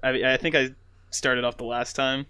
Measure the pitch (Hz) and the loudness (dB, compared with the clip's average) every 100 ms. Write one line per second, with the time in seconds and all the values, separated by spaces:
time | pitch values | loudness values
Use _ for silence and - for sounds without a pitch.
0 | 131 127 127 131 165 151 131 131 - - | -2 2 2 2 2 2 0 -4 -20 -20
1 | - - 135 123 120 - 120 120 123 - | -10 -2 0 2 0 -2 -4 -4 -4 -2
2 | 131 135 139 | -2 -2 -6